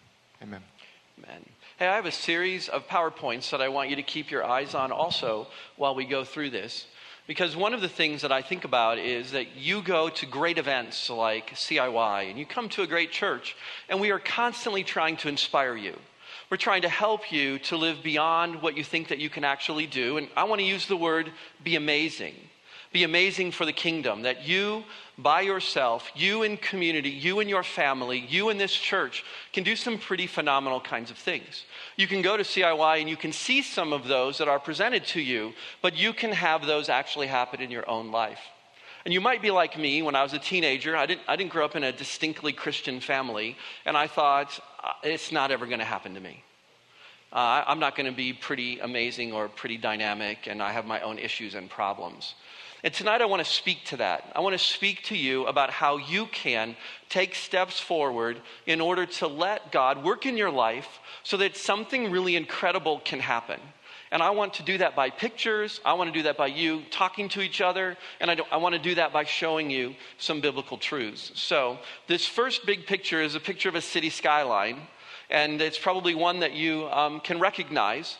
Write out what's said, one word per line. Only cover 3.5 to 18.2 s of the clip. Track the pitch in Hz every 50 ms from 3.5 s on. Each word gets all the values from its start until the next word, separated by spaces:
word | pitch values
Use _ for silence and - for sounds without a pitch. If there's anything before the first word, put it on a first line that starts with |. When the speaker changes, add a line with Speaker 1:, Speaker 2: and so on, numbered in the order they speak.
Speaker 2:
that | 151 139
I | 131 135
want | 135 139 139 135
you | 143
to | 139
keep | 143 - - 156 143 -
your | 147 123 73
eyes | 113 123 131 143 139 -
on | 143 135 131
also | 123 - 160 175 - - - 120 110 107 120 - - - - - -
while | - 143 139 131
we | 131 135
go | 127 139 135 127
through | - - 156 147 139
this. | 120 92 98 120 - - - - - - - - - - - -
Because | 151 175 180 165 147
one | 170 196 214
of | 247 233
the | 190 165
things | - - 165 151 147 139
that | 147 139
I | 135 131
think | 139 - 185 180 -
about | 139 127 120 113 113 117 110
is | - 123 123 120 120 127
that | 139 135 123 127 123
you | 131 135 165 196 214
go | 180 180 180 160 160 165
to | 160 - 160
great | 135 123 143 165 170 170 165
events | 131 139 135 127 113 113 - - - -
like | 123 113 113 110 110 110 - - 127
C | - - - 156 147
I | 127
Y, | 127 113 113 113 107 101 98
and | 98 95 101
you | 131 147
come | - - 247 233 202
to | - 208
a | 190 151
great | 165 170 165 165
church, | - - 208 190 139 120 127 - - - - - - - - -
and | 190 196
we | 208 208
are | 196 180
constantly | - - - 233 240 240 233 - - 233 202 196
trying | 175 - - 180 160 160 160 160
to | - 147
inspire | 143 135 - - - 143 135 127 117
you. | 113 101 92 - - - - _ - - - - - - -
We're | 190
trying | 185 - 233 196 185
to | 175 170
help | - - 208 220 220 214 214 -
you | 165 147 139 139 135 135
to | 139 - 170
live | 160 160 165 160 143
beyond | 135 160 147 151